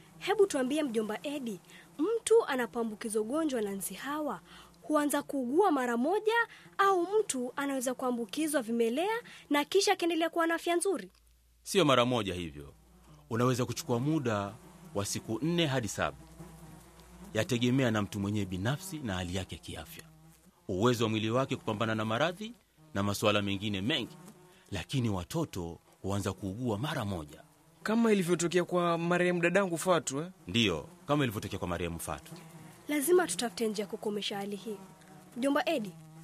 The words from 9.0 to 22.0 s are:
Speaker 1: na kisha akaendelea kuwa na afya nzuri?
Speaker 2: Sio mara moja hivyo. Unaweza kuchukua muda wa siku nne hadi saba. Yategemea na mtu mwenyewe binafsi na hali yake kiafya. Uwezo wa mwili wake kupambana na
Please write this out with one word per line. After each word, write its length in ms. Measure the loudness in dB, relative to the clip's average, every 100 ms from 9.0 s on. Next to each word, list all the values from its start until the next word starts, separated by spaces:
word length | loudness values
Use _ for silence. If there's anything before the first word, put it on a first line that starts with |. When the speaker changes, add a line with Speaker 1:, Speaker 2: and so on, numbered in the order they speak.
| 0 -2 -6 -12 -2
Speaker 1:
na 160 | 0 4
kisha 280 | 4 4
akaendelea 360 | 2 2 0 0
kuwa 180 | 0 0
na 80 | 0
afya 200 | 0 0
nzuri? 340 | 2 -2 -4 -18 _ _ _ _
Speaker 2:
Sio 220 | -2 4 6
mara 200 | 6 6
moja 280 | 2 0
hivyo. 400 | -2 -6 -10 -16 -18 _ -20 -20 -20 -6
Unaweza 360 | 2 2 2 -2
kuchukua 340 | -4 -2 0
muda 540 | 0 0 0 -2 -2 -8 -18 -20 -8 -4
wa 100 | -2
siku 340 | -4 -4 -2
nne 240 | 0 0 0
hadi 220 | 0 -2
saba. 300 | -2 -4 -4 -16 -20 -20 -18 -20 -20 -20 -20 -20 -20 -6
Yategemea 580 | -2 0 2 2 4 4
na 100 | 2
mtu 180 | -2 -2
mwenyewe 260 | -2 -2 -2
binafsi 540 | -2 -4 -4 -6 -8
na 140 | -6
hali 220 | -4 -4 -6
yake 220 | -6 -10
kiafya. 460 | -12 -14 -14 -16 -20 -20 -20 -20 -20 _ -6
Uwezo 360 | 2 2 4
wa 60 | 2
mwili 200 | 2 0
wake 260 | 0 0 -4
kupambana 400 | -4 -2 0
na 100 | 0